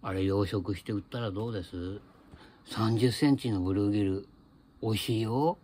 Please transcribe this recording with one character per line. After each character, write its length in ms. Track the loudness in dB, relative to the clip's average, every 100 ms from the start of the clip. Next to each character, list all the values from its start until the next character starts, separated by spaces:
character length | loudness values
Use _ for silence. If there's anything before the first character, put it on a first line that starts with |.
あ 120 | -4
れ 100 | 0
養 240 | 2 2 2
殖 280 | 0 -2
し 100 | -6
て 80 | -4
売 80 | -6
っ 20 |
た 160 | -4 -6
ら 100 | -4
ど 180 | -4 -4
う 40 |
で 120 | -6
す？ 360 | -8 -8 -8 -8 -14 -20 -20 -20 -20 -20 -12
三 300 | -2 0 4
十 160 | 2
セ 180 | 4 4
ン 60 | 4
チ 140 | 2
の 100 | 0
ブ 120 | 0
ル 140 | 2 2
ー 20 |
ギ 140 | 2
ル、 240 | 0 -2 -6 -20 -20 -20 -20 -6
美 60 | -2
味 100 | -2
し 200 | 0 0
い 20 |
よ。 360 | 0 2 2 0